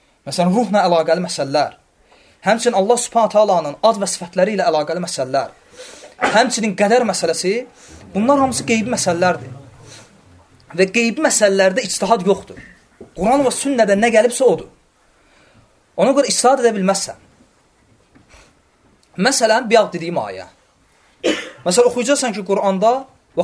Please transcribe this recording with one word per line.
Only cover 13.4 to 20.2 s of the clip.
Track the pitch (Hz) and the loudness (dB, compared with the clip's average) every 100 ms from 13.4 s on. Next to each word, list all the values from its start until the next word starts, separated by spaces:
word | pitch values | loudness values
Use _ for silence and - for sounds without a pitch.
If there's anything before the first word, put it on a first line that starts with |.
və | 262 | 2
sünnədə | - 277 262 208 196 | -2 -2 0 2 2
nə | 233 220 | 4 4
gəlibsə, | 233 233 254 | 2 2 2
odur. | 160 - _ _ _ _ _ _ _ _ _ _ _ _ - | 2 -2 _ _ _ _ _ _ _ _ _ _ _ _ -2
Ona | 208 269 | 0 2
görə | 247 | 0
ictihad | - 247 269 | 0 2 2
edə | 240 208 | 2 0
bilməzsən. | 185 190 - - _ _ _ _ _ _ _ _ _ _ _ - _ _ _ _ _ _ _ - | -2 -2 -6 -14 _ _ _ _ _ _ _ _ _ _ _ -20 _ _ _ _ _ _ _ -4
Məsələn, | 220 277 220 220 233 | -2 0 2 0 2
bayaq | 226 202 | 2 2
dediyim | 170 165 170 | -2 -6 -6